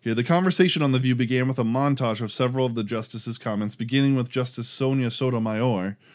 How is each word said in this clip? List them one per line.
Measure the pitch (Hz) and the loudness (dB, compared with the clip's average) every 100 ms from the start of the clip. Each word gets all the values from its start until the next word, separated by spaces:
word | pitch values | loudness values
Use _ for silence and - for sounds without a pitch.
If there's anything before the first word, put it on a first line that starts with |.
Okay, | 117 113 | -2 -2
the | |
conversation | 123 170 185 175 180 170 | 2 2 2 4 4 4
on | 143 | 2
The | 131 | 2
View | 131 | 2
began | 123 120 127 127 | 2 2 2 0
with | 131 | 0
a | |
montage | 113 123 143 135 123 107 | 0 2 0 0 0 -2
of | 110 | -4
several | - 127 131 131 | -2 0 2 0
of | |
the | 117 | -2
justices' | 104 113 110 117 117 113 | -4 -4 -6 -8 -8 -6
comments, | 117 104 104 - | -4 -2 -4 -6
beginning | 120 135 139 135 | -2 2 4 2
with | 123 | 0
Justice | 131 123 - 117 | -2 -4 -6 -10
Sonia | - 131 135 123 | -2 0 0 -2
Sotomayor, | - 131 120 110 110 127 104 92 101 _ | 0 -2 0 -2 0 0 0 -2 -8 _